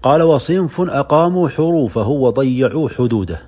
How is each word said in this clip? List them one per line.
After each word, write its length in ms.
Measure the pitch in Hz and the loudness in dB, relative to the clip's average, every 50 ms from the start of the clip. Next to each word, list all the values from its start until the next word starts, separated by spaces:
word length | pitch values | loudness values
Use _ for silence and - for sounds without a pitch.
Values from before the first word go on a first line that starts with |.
| - | 2
قال: 180 | - 143 160 | 2 2 4
"وصنف 600 | 165 165 156 135 - - 170 190 185 151 - - | 4 4 2 2 0 -2 -2 -2 -2 -4 -4 -4
أقاموا 680 | 185 175 - 139 139 - 147 151 170 175 180 185 175 143 | -4 -2 -2 -4 0 2 2 2 2 2 0 0 -2 -2
حروفه 580 | - - 156 165 170 160 135 107 - 117 104 | 0 -2 0 0 2 0 0 0 -2 -2 -2
وضيعوا 840 | 107 143 143 131 123 107 135 139 131 127 123 131 123 - 160 156 - | -2 0 0 0 0 2 2 0 0 0 0 0 0 0 -2 -4 -4
حدوده" 520 | - - 123 117 113 107 95 85 85 80 - | -2 -2 -2 0 0 -2 -2 -4 -8 -12 -12